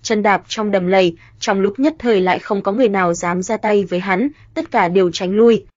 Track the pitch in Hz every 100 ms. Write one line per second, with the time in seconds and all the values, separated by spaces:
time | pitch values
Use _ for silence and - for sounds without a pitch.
0 | - 220 208 190 - - 214 196 180 190
1 | 180 165 - - - 196 196 202 285 311
2 | 240 208 185 180 - 202 196 214 247 196
3 | 180 170 175 180 185 220 220 208 185 180
4 | 190 185 269 - - - 320 240 180 180
5 | 185 170 180 208 233 226 -